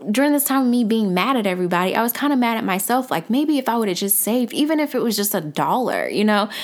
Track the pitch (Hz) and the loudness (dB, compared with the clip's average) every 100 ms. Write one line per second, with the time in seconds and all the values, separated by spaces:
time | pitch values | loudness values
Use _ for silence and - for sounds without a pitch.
0 | 147 214 285 294 277 269 254 240 220 226 | -4 2 2 2 2 0 2 2 2 2
1 | 208 180 202 269 202 180 180 175 185 202 | 2 2 2 0 0 0 0 2 2 2
2 | 233 233 285 277 240 226 196 180 - 247 | 0 0 0 2 2 0 -2 -2 0 -2
3 | 262 160 165 240 302 294 254 233 214 180 | 0 -4 0 0 2 0 0 0 0 -2
4 | 196 - - 240 233 - 294 311 285 247 | -2 -2 0 0 -2 -2 0 0 -2 -2
5 | 240 202 202 202 156 147 147 202 226 101 | -2 0 -2 -2 -4 -2 0 0 0 -2
6 | 64 156 214 208 208 - | -2 0 2 2 0 -6